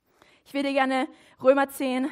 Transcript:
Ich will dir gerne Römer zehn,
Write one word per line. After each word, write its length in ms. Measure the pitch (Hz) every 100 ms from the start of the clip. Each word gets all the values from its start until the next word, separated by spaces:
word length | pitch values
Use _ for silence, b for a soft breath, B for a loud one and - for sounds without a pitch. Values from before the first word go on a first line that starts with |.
| _ b b b
Ich 100 | _
will 80 | 277
dir 100 | 277
gerne 360 | 277 262 262 294 B B B
Römer 260 | 254 277 277
zehn, 380 | - 277 254 262